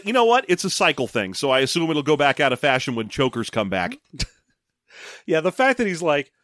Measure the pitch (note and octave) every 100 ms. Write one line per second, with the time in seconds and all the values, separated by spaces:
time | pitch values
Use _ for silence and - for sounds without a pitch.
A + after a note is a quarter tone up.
0 | G3+ B3 A3+ A#3+ G#3 F3 F#3+ - F3+ C#3
1 | B2 A#2 F#2+ - C#3 C3 C3 F3 D#3+ D3+
2 | C#3 D3 C#3 C3 C#3 B2 C#3+ B2+ C3+ A#2
3 | G#2+ - C3 A#2 G#2+ A2+ G2 F#2 F2 -
4 | _ - - _ _ _ _ _ _ -
5 | - - - D#3+ F3 - C4 B3+ G#3 E3
6 | E3+ D3 - _